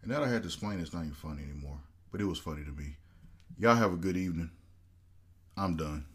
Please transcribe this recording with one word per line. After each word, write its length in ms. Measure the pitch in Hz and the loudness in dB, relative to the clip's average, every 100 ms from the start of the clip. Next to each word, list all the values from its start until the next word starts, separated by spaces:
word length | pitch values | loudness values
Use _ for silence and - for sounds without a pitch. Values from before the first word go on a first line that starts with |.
And 100 | - | -2
that 120 | 135 | 0
I 40 | 143 | 2
had 160 | 120 | 2
to 40 | 92 | 0
explain, 320 | 82 104 98 | -4 -4 -2
it's 140 | 82 | -4
not 80 | 87 | -4
even 120 | 80 | -6
funny 300 | 71 80 73 | -6 -8 -8
anymore. 360 | 71 73 71 71 71 - - | -8 -8 -8 -10 -12 -20 -10
But 100 | 92 | -2
it 40 | 101 | 0
was 140 | 85 | 0
funny 240 | - 76 | -4 -6
to 80 | 71 | -6
me. 260 | 69 73 73 - - - - - - | -6 -8 -10 -16 -20 -20 -20 -18 2
Y'all 180 | 107 117 | 6 8
have 180 | 110 | 8
a 40 | 90 | 4
good 200 | 90 92 | 2 2
evening. 340 | 92 82 82 - - - - - - - - - - - | 2 0 -2 -6 -20 -20 -20 -20 -20 -20 -20 -20 -18 -4
I'm 220 | 98 82 | 0 0
done. 280 | 78 76 71 | 0 -4 -8